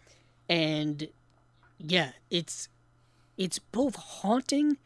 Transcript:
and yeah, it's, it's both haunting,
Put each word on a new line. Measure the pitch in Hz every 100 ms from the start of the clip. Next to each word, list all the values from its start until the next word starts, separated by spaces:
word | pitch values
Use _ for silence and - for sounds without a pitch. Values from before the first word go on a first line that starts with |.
| _ - _ _ -
and | 170 156 151 151 147 151 - _ _ _ _ _ -
yeah, | 156 180 143 - _
it's, | 175 165 - - _ _ _ _ _ _ -
it's | 185 -
both | - 208 277 -
haunting, | - - 190 240 - 277 294 285